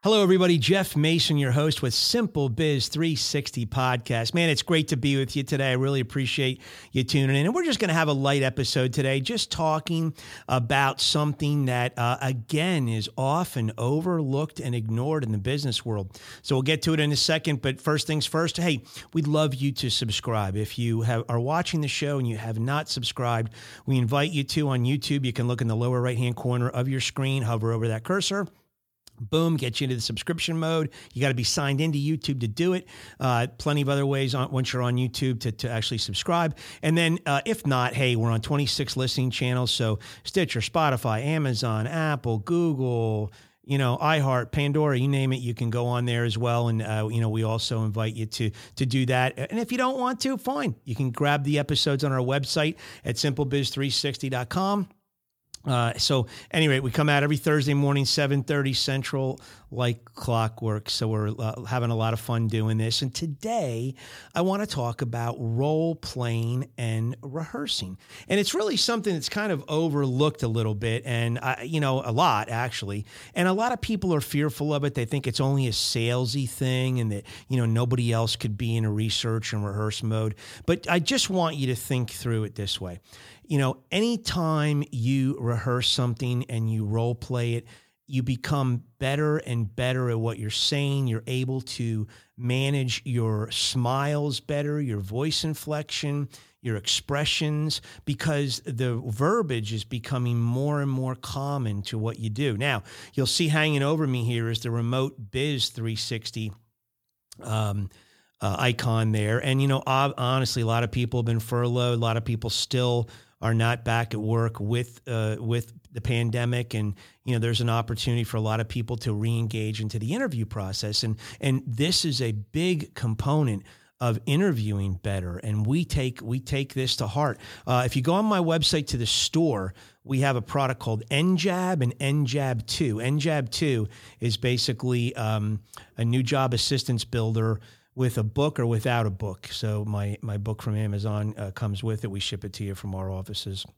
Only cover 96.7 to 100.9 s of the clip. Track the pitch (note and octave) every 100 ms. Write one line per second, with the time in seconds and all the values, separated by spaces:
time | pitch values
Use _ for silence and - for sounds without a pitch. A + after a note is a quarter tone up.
96.7 | G#2+ G2 - - C#3+ D3 - D3+ D3+ D3+
97.7 | C#3+ - - - C#3+ D3+ D3 C#3+ B2 -
98.7 | A#2+ C3 A#2 A#2+ G#2+ C#3+ A#3 F3 A#2+ G#2
99.7 | A2 G2 B2 A2 C3+ A#2+ A#2+ A#2 B2 C#3+
100.7 | D3 C#3